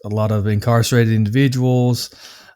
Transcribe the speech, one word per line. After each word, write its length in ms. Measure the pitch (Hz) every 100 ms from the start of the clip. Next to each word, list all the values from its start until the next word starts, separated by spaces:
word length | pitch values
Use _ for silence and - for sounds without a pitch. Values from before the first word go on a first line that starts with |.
| 104
a 40 |
lot 220 | 107 107
of 160 | 107 101
incarcerated 640 | 104 123 117 110 123 113
individuals, 960 | 110 107 120 139 127 127 127 123 120 - - - - -